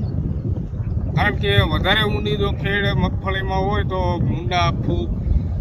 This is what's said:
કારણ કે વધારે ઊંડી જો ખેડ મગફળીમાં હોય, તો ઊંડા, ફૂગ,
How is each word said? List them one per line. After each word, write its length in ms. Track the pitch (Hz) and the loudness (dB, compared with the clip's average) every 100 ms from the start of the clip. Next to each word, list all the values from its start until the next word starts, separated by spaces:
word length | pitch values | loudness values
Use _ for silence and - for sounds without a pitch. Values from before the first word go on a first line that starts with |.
| - - - - - - - - - - - - | -2 -2 -2 -2 -2 -2 -4 -4 -2 -2 0 0
કારણ 200 | 202 - | 0 0
કે 80 | 202 202 185 | 2 4 4
વધારે 300 | 139 180 208 | 2 2 2
ઊંડી 320 | 214 - - - | 2 0 -2 0
જો 60 | 170 165 | 0 0
ખેડ 240 | 196 202 202 196 | 0 0 2 2
મગફળીમાં 600 | 185 - 196 190 190 190 190 | 0 0 -2 -2 0 0 0
હોય, 180 | 208 | 0
તો 160 | 196 185 180 175 - | 0 0 0 0 0
ઊંડા, 380 | - 170 180 170 175 | -2 0 0 2 0
ફૂગ, 260 | - 175 - - - - - - | 0 0 -2 -2 0 0 0 -2